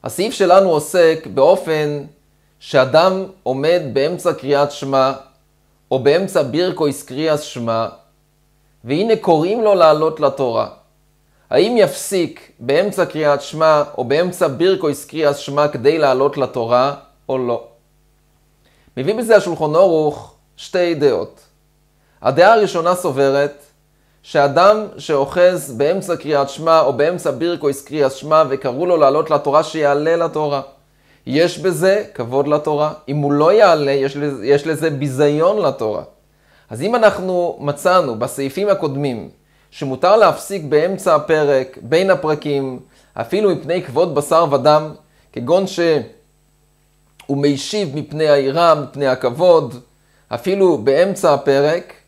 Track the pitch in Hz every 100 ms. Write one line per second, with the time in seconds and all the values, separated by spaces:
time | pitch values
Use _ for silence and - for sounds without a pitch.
0 | 127 - 208 - 185 185 190 156 147 185
1 | 165 160 123 98 139 - - 156 147 147
2 | 143 _ _ _ _ _ - 135 127 147
3 | 185 190 190 - - 131 151 175 147 123
4 | 147 175 180 160 131 139 143 - 139 135
5 | 131 - - _ _ _ _ _ _ 131
6 | 123 160 190 180 135 143 180 180 151 135
7 | - 127 156 147 147 127 117 113 110 -
8 | _ _ _ _ _ _ _ _ 113 147
9 | 226 220 - 160 170 226 214 196 160 151
10 | 160 156 147 135 131 113 110 - _ _
11 | _ _ _ _ _ 127 202 240 190 -
12 | - 196 160 - - _ 120 147 202 190
13 | 175 151 151 143 - 156 160 151 147 -
14 | 120 143 180 180 165 123 180 190 156 139
15 | - 156 147 143 - 143 147 147 127 160
16 | 143 131 139 135 123 131 113 123 135 143
17 | _ _ - 131 123 117 - _ _ _
18 | _ _ _ _ _ _ _ _ _ -
19 | 139 220 226 214 175 160 151 160 190 160
20 | 151 - - _ _ _ - 185 175 160
21 | 143 101 104 - _ _ _ _ _ _
22 | _ _ 120 135 185 226 202 175 165 180
23 | 180 131 139 139 143 - _ _ _ _
24 | _ _ - 156 143 139 190 214 214 -
25 | 147 143 139 180 180 180 147 113 143 190
26 | 170 165 143 147 139 - 160 160 135 127
27 | 151 180 151 131 165 175 151 139 - 151
28 | 135 135 147 156 151 135 135 123 180 170
29 | 139 147 156 147 147 143 160 160 143 143
30 | 151 170 165 151 151 143 135 _ _ _
31 | _ _ - 135 170 175 175 160 185 202
32 | 202 - 117 131 139 147 151 147 151 -
33 | - 147 143 143 156 208 202 160 139 139
34 | 135 139 147 135 107 139 160 151 160 143
35 | 143 127 147 147 170 214 156 - 110 107
36 | - _ _ _ _ _ _ 113 180 240
37 | 220 - 185 180 175 - 143 143 180 185
38 | 151 110 117 - 139 185 202 196 160 135
39 | 143 117 80 _ _ _ _ - 139 131
40 | 175 214 196 - - 196 147 151 170 196
41 | 185 151 143 156 147 135 127 - 117 156
42 | 196 185 156 151 151 139 135 123 - _
43 | _ - 113 185 208 - 127 180 175 127
44 | 180 147 143 160 165 139 131 151 156 151
45 | _ _ _ - 120 175 190 - 170 151
46 | 110 - _ _ _ _ _ _ _ _
47 | _ _ - 139 143 139 - 214 185 143
48 | - 151 156 143 135 147 170 151 135 143
49 | 139 127 123 123 180 165 135 120 _ _
50 | _ _ _ 120 190 196 190 143 113 139
51 | 190 185 170 139 - 139 143 170 - -